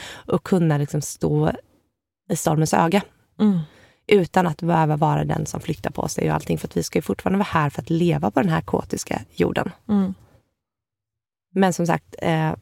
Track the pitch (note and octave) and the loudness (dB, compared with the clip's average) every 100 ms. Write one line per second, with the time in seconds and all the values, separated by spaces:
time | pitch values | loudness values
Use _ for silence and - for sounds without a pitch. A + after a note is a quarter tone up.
0 | - - - - - F#3+ E3 D3 D3 D3+ | -6 -14 -4 -2 2 2 4 2 0 -4
1 | - - E3 D3 D#3 - - _ _ _ | -6 -4 0 2 0 -2 -8 _ _ _
2 | _ _ - F#3+ E3+ D#3 D#3 - E3 G3 | _ _ -8 -2 0 2 2 4 4 2
3 | - _ _ - G#3+ F3+ D3+ - - _ | -2 _ _ 0 2 2 -2 -12 -20 _
4 | - G3+ E3 F#3 F3+ D3+ E3 E3 D#3 D3+ | 4 4 4 2 2 0 0 2 2 2
5 | D3+ D3 D3 D#3 D#3 - - D#3 - - | 2 2 0 -2 -4 -6 -6 -6 -6 -6
6 | - - D#3+ D3+ - D#3+ - F3 E3 F3 | -6 -2 -2 -2 -2 -4 -4 -6 -2 -4
7 | - - - G3 G#3 E3 D3 - - E3 | -4 -4 -2 0 0 0 -2 -2 -2 0
8 | F3 D3+ G3 - G3 D#3+ - - - - | 2 2 0 0 2 0 0 -4 -2 -6
9 | - - - - E3+ - - - - G3+ | -4 -6 -6 -2 -2 0 -4 -6 -2 0
10 | F#3+ F#3+ - _ _ _ _ _ _ _ | 0 -4 -16 _ _ _ _ _ _ _
11 | _ _ _ _ _ F#3+ F#3+ E3+ E3+ E3 | _ _ _ _ _ 0 2 2 0 -2
12 | - - - D#3+ D#3 - | -4 -6 -2 0 0 -4